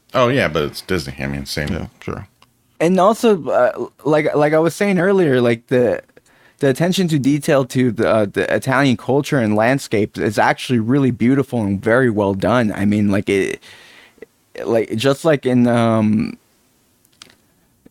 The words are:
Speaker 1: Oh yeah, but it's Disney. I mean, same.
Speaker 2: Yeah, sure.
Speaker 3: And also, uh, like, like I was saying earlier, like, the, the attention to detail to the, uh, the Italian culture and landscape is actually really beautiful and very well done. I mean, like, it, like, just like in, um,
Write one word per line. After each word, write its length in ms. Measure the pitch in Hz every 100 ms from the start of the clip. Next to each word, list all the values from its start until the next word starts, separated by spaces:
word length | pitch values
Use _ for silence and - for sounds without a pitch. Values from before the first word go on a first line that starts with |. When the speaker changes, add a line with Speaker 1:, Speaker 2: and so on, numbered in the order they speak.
| _ -
Speaker 1:
Oh 120 | 120
yeah, 200 | 135 87
but 160 | 80
it's 180 | 73 -
Disney. 340 | - 92 69 67
I 80 | 69
mean, 180 | 69 69
same. 240 | - 73
Speaker 2:
Yeah, 180 | 85 - -
sure. 280 | - - - _ _ _ _ _
Speaker 3:
And 200 | 160 185
also, 480 | 185 226 233 196 131
uh, 380 | 101 123 - 120 -
like, 300 | 131 156 151 139
like 180 | 151
I 60 | 156
was 160 | 165 -
saying 220 | 202 185
earlier, 400 | 180 190 165 127
like, 260 | 120 117 -
the, 340 | 127 120 90 - _ _ _ _ _
the 100 | 139
attention 380 | 127 170 185 175
to 100 | 156
detail 440 | 131 147 143 143 131
to 260 | 131 127
the, 180 | 104 92
uh, 160 | 110 101
the 260 | 98 -
Italian 440 | - - 131 139 120
culture 400 | - 135 139 143
and 180 | 110 104
landscape 640 | 113 139 - 110 104 -
is 220 | 80 104
actually 400 | 113 147 - 123
really 320 | 107 139 131
beautiful 500 | - 117 135 127 120
and 180 | 101 101
very 280 | 110 117 127
well 240 | 104 98
done. 380 | 98 95 123 110
I 140 | - 101
mean, 240 | 104 104
like, 180 | 101 101
it, 300 | 98 76 - - - - - - _ - _ _ - -
like, 300 | 113 104 110
just 300 | 135 139 165
like 200 | 143 127
in, 220 | 123 120
um, 680 | 120 117 113 107 107 - - _ _ _ _ _ _ _ _ - _ _ _ _ _ _